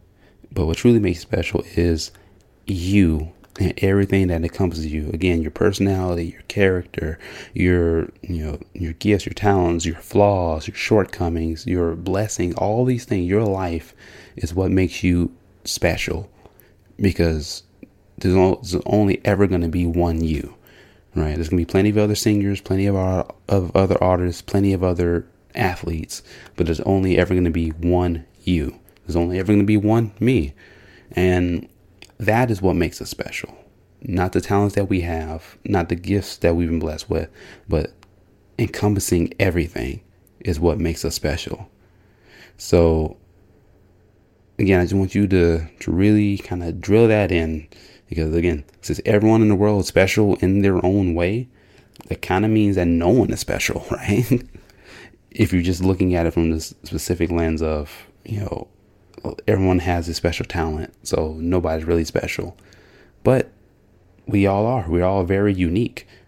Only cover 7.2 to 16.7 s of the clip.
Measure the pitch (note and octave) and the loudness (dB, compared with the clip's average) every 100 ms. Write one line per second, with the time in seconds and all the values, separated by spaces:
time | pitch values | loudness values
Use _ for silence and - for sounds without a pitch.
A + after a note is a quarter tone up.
7.2 | - - - - F2+ F2+ E2 E2 - - | -14 -18 -12 0 2 4 2 0 -2 -10
8.2 | - F2 D2+ D2+ - - E2 D#2+ G#2 G2+ | -10 -8 -6 -10 -12 -8 -8 -4 0 0
9.2 | - - G#2 G2 F2 E2+ E2+ D#2 - G#2+ | 0 -2 2 2 2 0 -4 -6 -4 2
10.2 | G2+ G2 F2 D#2+ - - - A2 F#2 - | 4 2 -2 -4 -6 -10 0 0 0 -4
11.2 | F2 E2+ E2 D#2+ - F2+ E2+ E2 F#2 F#2 | -4 -2 -4 -6 -4 -2 -2 -4 -4 -2
12.2 | G#2+ - F2+ E2 G2 A2 B2+ B2 - G2 | -4 -4 -4 -2 -2 0 0 -2 -2 -4
13.2 | F2 G2+ A2+ F#2+ F#2 E2 - _ - - | 0 0 0 -2 -4 -6 -10 _ -20 -20
14.2 | - - D#2+ E2+ F#2+ F#2+ F#2 - F#2 F2 | -20 -10 -6 -2 0 2 0 0 0 2
15.2 | E2+ - _ _ - - G#2+ A2+ - G#2 | 0 -6 _ _ -10 -2 -2 -2 -4 -6
16.2 | G2 _ - _ _ | -8 _ -20 _ _